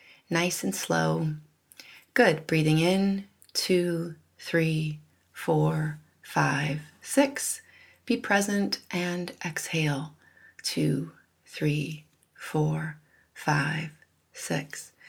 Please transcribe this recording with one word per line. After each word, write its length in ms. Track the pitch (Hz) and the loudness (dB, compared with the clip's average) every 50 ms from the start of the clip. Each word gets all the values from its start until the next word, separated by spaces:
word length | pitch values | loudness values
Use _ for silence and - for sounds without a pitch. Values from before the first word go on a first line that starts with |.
| - - - - _ - | -20 -20 -20 -20 _ -2
Nice 320 | 175 165 175 180 170 - | 0 2 2 2 0 -2
and 120 | - 196 190 | -2 -4 -4
slow. 560 | - - - 165 165 160 160 160 165 165 156 151 - - - _ _ _ _ _ - - - - - - _ | -4 -2 0 2 2 2 2 2 0 0 -2 -4 -6 -10 -18 _ _ _ _ _ -20 -20 -20 -20 -20 -10 _
Good. 340 | - - 240 185 156 156 - | 2 4 6 6 4 2 0
Breathing 320 | - 165 160 151 156 156 160 | 0 2 2 4 4 4 4
in, 460 | 165 180 190 190 196 196 196 196 196 - _ _ - - | 4 4 4 4 2 2 0 -2 -6 -10 _ _ -20 -10
two, 640 | - - - - 185 175 175 175 170 165 170 170 156 - _ _ _ - | -6 -4 0 2 2 2 2 0 -2 -2 -4 -6 -10 -14 _ _ _ -16
three, 640 | - - - 165 160 160 160 156 156 156 151 - - _ _ _ _ _ | -6 -2 0 2 2 2 2 0 0 -2 -4 -8 -12 _ _ _ _ _
four, 680 | - - - 170 160 151 78 78 160 - - 156 151 - - _ _ _ | -16 -6 -2 2 2 4 4 2 2 0 -2 -2 -4 -8 -14 _ _ _
five, 580 | - - - 151 147 143 143 139 147 151 170 151 - - - _ | -16 -4 0 2 2 2 2 0 0 -2 -4 -6 -8 -12 -18 _
six. 580 | - - - 269 285 269 277 - - - - - - - - - - - - _ _ | -12 0 4 4 4 4 2 -4 -6 -6 -6 -8 -12 -18 -20 -20 -20 -20 -20 _ _
Be 100 | - 233 | -4 -2
present 640 | 226 - - 202 202 202 208 202 202 196 202 - - - - | -2 0 2 2 2 2 2 0 0 0 0 -2 -6 -8 -6
and 420 | - 175 175 175 180 180 175 - - - - | -4 -4 -2 -2 -4 -4 -6 -8 -10 -10 -10
exhale, 680 | 170 156 - - - - 160 156 147 143 135 156 151 - _ _ - _ - - - _ - | -8 -8 -8 -6 -4 0 0 2 2 0 0 -4 -8 -12 _ _ -20 _ -20 -20 -20 _ -10
two, 500 | - - - - 156 - - - 165 160 - - _ _ _ _ _ | -8 -4 -2 0 2 2 2 0 -2 -6 -12 -18 _ _ _ _ _
three, 600 | - - - 156 151 147 151 143 156 156 - - _ _ _ _ _ _ | -20 -6 -2 0 0 0 0 -2 -4 -8 -10 -14 _ _ _ _ _ _
four, 640 | - - - - 156 151 156 160 160 160 156 - - _ _ _ _ _ _ _ | -16 -10 -2 0 2 2 2 0 -2 -4 -6 -8 -12 _ _ _ _ _ _ _
five, 560 | - - 156 147 147 139 151 156 156 160 156 - - _ _ _ _ _ _ | -4 0 0 2 2 2 0 -2 -4 -6 -8 -12 -18 _ _ _ _ _ _
six. 600 | - - - - 165 156 - - - - - - - _ - | -16 -12 -6 -4 -4 -4 -4 -6 -12 -14 -16 -16 -20 _ -20